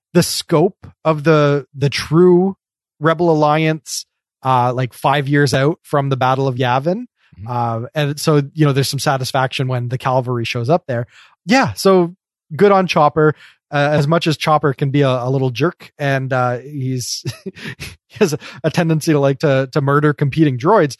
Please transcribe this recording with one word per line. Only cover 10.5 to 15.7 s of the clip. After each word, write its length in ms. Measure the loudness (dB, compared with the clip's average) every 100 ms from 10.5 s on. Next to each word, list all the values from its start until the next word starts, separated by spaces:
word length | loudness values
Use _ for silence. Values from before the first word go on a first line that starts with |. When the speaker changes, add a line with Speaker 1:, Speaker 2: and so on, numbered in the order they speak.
| -6 0
Speaker 1:
up 160 | 0 0
there. 180 | -6 -6 _ _ _ 0
Yeah. 280 | 2 2
So 420 | 0 2 4 2 -4 _ _ _ 0
good 160 | 4
on 140 | 4 2
Chopper. 480 | 2 2 4 2 0 -6 _ _
Uh, 200 | -2 0
as 160 | 0 2
much 200 | 0 0
as 100 | -2
Chopper 360 | 0 2 0
can 180 | -2 0
be 100 | 2
a, 80 | 2
a 200 | 0 -2
little 200 | -2 -2
jerk 420 | -2 -4